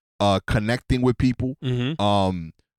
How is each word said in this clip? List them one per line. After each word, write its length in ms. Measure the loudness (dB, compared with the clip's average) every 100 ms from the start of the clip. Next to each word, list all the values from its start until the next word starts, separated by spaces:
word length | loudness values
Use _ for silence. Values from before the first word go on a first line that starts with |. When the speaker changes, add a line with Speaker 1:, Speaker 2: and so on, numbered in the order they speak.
| _ -2
Speaker 1:
uh, 200 | 0 2 0
connecting 560 | -2 0 -4 -2 0
with 160 | 0 2
people. 380 | 0 0 -6 -6
Speaker 2:
Mm-hmm. 380 | -6 -4 -4 -2
Speaker 1:
Um, 520 | 2 2 2 -2 -8 -16 _